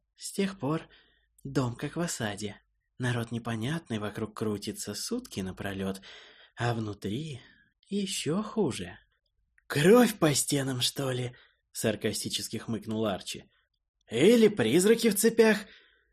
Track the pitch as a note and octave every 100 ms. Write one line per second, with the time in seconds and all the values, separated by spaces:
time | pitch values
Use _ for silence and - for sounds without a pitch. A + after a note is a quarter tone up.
0 | _ _ - - G3 F#3+ E3+ D#3 - _
1 | _ _ _ _ C#3+ C#3 B2 A#2+ D3 E3
2 | E3+ - A2 G2+ G#2 G2+ _ _ _ -
3 | B2+ A#2+ A2+ A#2 A#2 A2+ A2+ E3 - A2
4 | G#2 G2+ G#2+ - G#2+ G#2 G#2+ G2+ - G#2
5 | - A#3+ B3 - F#2 F#3 G2+ F#3+ F#3+ F#2+
6 | - - - - _ - A#2+ A2+ G#2+ G2
7 | G2+ A2 D#3 B2 - _ _ _ _ G3+
8 | F#3+ - C3+ F3 G#3+ - F3 G#2 F2 -
9 | _ _ _ _ _ _ - C#3+ D#3+ A#3+
10 | A#3+ - D#3+ C#3 - C#3+ C3+ B2 B2 -
11 | C3+ B2 B2 - _ _ _ - A#2 G#2
12 | A2 G2+ G2+ - G#2 A2+ - A2 A2 A2
13 | A2 F#2 - - - _ _ _ _ _
14 | _ A2+ E3+ A#3+ G#3+ G#3 A2 D3+ G3 A#3
15 | A#3 G3 A3+ A3+ A3 G#3 - - _ _
16 | _